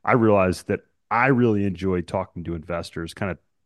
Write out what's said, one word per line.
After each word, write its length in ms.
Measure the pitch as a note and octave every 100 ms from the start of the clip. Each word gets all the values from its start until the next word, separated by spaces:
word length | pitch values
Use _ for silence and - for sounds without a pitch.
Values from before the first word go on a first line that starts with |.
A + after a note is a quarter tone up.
I 100 | G#2+
realized 540 | A#2+ A2 G2+ F#2 E2+ -
that 140 | G2 - _ _
I 160 | A2 C3
really 360 | B2 A#2+ G#2 G2+
enjoyed 420 | F2 F#2+ F2+ E2+
talking 360 | G2 F#2 -
to 120 | E2 E2+
investors, 580 | D2+ E2+ E2+ F2+ E2
kinda, 240 | - G2+ E2 _ _